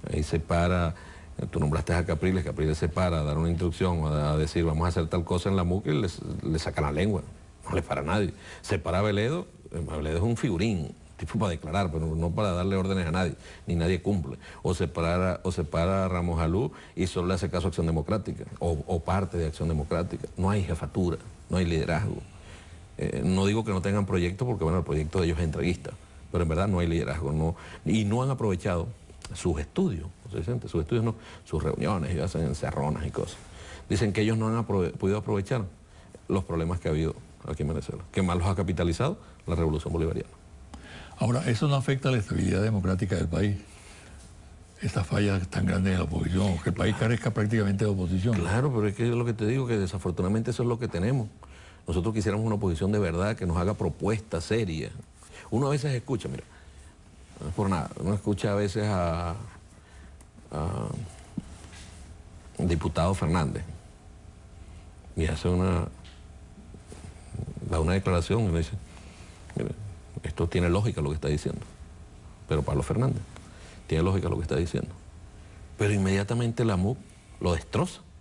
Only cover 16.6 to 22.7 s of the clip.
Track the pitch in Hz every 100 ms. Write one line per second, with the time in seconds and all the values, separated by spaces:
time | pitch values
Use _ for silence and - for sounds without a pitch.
16.6 | 143 - - - 90 92 87 92 90 87
17.6 | 87 87 82 80 76 107 87 76 - -
18.6 | 85 78 - 87 - 92 95 87 80 -
19.6 | 80 80 71 85 87 87 - - 92 104
20.6 | 82 82 73 92 87 - - - - 90
21.6 | 87 82 - 80 104 - - - - -
22.6 | -